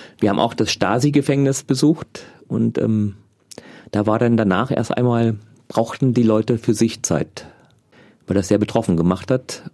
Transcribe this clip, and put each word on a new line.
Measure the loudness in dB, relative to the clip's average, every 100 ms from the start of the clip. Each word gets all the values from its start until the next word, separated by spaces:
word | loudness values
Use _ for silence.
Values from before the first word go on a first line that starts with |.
| -20 -4
Wir | 0
haben | 2
auch | 0
das | 0 -4
Stasi-Gefängnis | -2 0 2 2 2 0 0 0 0
besucht | -2 2 2 0 -4 -16 -20 -20 -8
und, | -2 -2 0
ähm, | 0 0 -2 -6 _ _ _ -20 -20 -20 -6
da | -2 0
war | 2
dann | 2 2
danach | 2 2 0
erst | -2 -2 0
einmal, | 0 2 0 -2 -10 _ _
brauchten | -2 -2 0 0
die | 2
Leute | 4 2 0 -2
für | 0
sich | 0 0 -2
Zeit, | -2 -2 -2 -10 -20 -20 _ _ _ _ -20 _ -4
weil |
das | -2 2
sehr | 0
betroffen | 0 -2 0 0
gemacht | 0 -2 -2
hat, | -4 -4 -14 -14